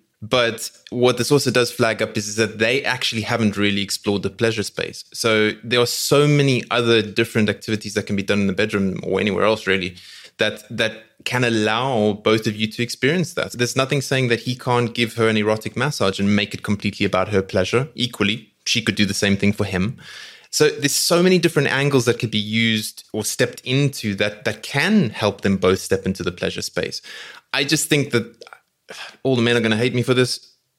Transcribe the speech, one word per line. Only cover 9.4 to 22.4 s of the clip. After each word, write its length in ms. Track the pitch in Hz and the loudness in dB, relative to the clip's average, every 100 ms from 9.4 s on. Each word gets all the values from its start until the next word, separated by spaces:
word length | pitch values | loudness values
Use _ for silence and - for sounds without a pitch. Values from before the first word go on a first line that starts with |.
else, 220 | 101 107 95 | 2 2 0
really, 300 | 95 92 90 - - - - | 0 -2 -8 -18 -20 -12 -2
that, 260 | 107 107 - | -2 -2 -8
that 340 | 113 113 110 - _ | -4 -2 -4 -16 _
can 200 | - 123 | -4 0
allow 680 | 120 113 107 113 135 117 107 | 2 2 2 0 0 0 0
both 340 | 101 110 113 113 | 0 2 2 0
of 80 | |
you 140 | 107 110 | -4 -4
to 140 | - | -4
experience 520 | 120 - 135 180 156 | -6 -2 0 0 -2
that. 180 | - 95 | -6 -6
There's 240 | 117 123 - | -4 -2 -2
nothing 260 | - 143 | -2 -2
saying 260 | - 135 123 | -2 0 0
that 120 | 113 | -2
he 140 | 127 | -4
can't 400 | 131 131 120 117 | -6 0 0 0
give 200 | 123 113 | -2 -2
her 140 | 117 110 | 0 2
an 80 | 107 | 2
erotic 400 | 107 110 113 120 | 2 0 -4 -4
massage 440 | 139 - 98 95 | -4 0 -2 0
and 140 | 101 | 2
make 200 | 104 104 | 2 0
it 80 | - | -4
completely 420 | - 104 104 - | -4 -2 -4 -2
about 240 | 98 92 92 | 0 2 2
her 140 | 101 | 0
pleasure. 460 | - 95 92 120 147 - | 0 0 2 0 -2 -4
Equally, 560 | 123 - 101 120 - _ - | -6 -2 -2 -2 -10 _ -4
she 140 | 120 | -2
could 140 | 110 | 0
do 100 | 101 | 0
the 100 | 98 | 0
same 220 | 98 104 98 | 0 0 2
thing 160 | 101 | 2
for 120 | 104 | 0
him. 340 | 98 92 104 - - - - - _ | -2 -2 -4 -6 -16 -18 -20 -20 _
So 200 | - 151 | 2 2
there's 240 | 110 139 | 2 -2
so 280 | - - 170 | -2 2 4
many 160 | 180 185 | 4 4
different 300 | 165 151 139 | 2 2 2
angles 380 | 135 143 135 117 | 2 2 4 2
that 120 | 113 | 0
could 120 | 113 | -2
be 80 | |
used 640 | 110 | -2